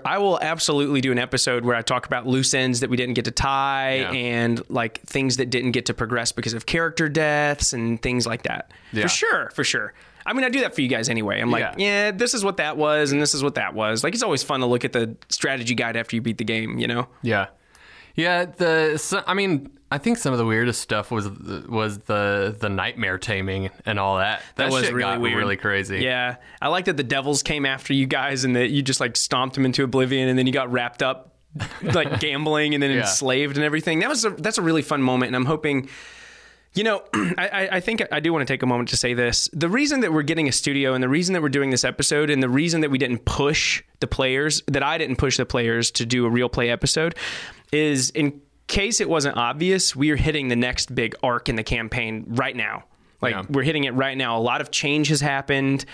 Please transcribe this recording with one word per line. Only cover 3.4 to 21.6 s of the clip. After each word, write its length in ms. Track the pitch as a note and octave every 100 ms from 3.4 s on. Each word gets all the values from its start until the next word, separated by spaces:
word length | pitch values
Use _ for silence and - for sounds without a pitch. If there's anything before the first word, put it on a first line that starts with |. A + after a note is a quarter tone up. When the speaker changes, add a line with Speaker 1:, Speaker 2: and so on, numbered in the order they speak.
| C#3 C#3 C#3 C3+ C3+ C3
Speaker 2:
Yeah. 120 | F#2
Speaker 1:
and, 500 | C3 A#2+ A#2 A#2 A#2+ -
like, 300 | B2+ A2+ -
things 340 | - C#3 C3+ C3
that 120 | B2
didn't 220 | B2 B2
get 140 | A#2 A#2
to 80 |
progress 400 | A2 A2+ B2 A#2
because 200 | - A2+
of 120 | A2+ -
character 420 | E3 E3 D#3+ D#3
deaths 640 | D3 D3+ D3 D3 C#3+ -
and 300 | B2 A2+ A#2
things 260 | B2+ B2 A2+
like 160 | A#2+
that. 280 | - - - - -
Speaker 2:
Yeah. 120 | A2
Speaker 1:
For 40 | F#3
sure. 440 | - A4+ F#3 A#2+ -
For 80 |
sure. 300 | B2+ A#2+ G#2 - - - -
I 80 |
mean, 100 | B3
I 60 | B3+
do 100 | C4+
that 160 | G#3+ -
for 60 |
you 80 | B2+
guys 180 | A#2+ E3
anyway. 320 | A#2 G#2 G2+
I'm 100 | A#2
like, 120 | A#2+
Speaker 2:
Yeah. 120 | A2+ -
Speaker 1:
"Yeah, 340 | G3+ G3+ G#3
this 220 | F#3+ A#3+
is 100 | B3
what 140 | G3 F#3
that 180 | D#3 D3
was, 380 | D3+ D3+ D3
and 80 | C#3+
this 120 | D3
is 80 | D3
what 140 | C#3 B2+
that 180 | G2
was." 300 | G#2+ G#2+ A2
Like, 100 | D#3
it's 100 | A3+
always 200 | A3+ C#3
fun 160 | - C3+
to 60 | B2
look 180 | B2
at 80 | B2
the 240 | B2 A2+ A2+ -
strategy 440 | - C#3 C3+ A#2
guide 220 | A#2+ A#2 A2+
after 220 | A2+ A#2
you 40 |
beat 180 | A#2 A2
the 40 |
game, 360 | A2+ A2+ A2 A#2+
you 80 | A#2
know? 200 | A#2+ A#2+ -
Speaker 2:
Yeah. 240 | A#2+ G#2 F#2+ - _ - - - - -
Yeah, 300 | E3+ F3 F3
the, 520 | - F3 D#3+ D#3 D3+
so, 240 | - F#3+ -
I 80 | F#3+
mean, 340 | G3 C#3+ - - -
I 80 | C#3
think 180 | A#3 A#3
some 160 | C#3+
of 60 | B2
the 60 | A2+
weirdest 360 | A2 A#2+ -
stuff 300 | - G#2+ G2+
was 180 | A2+ G2+
the, 320 | G2 - F#2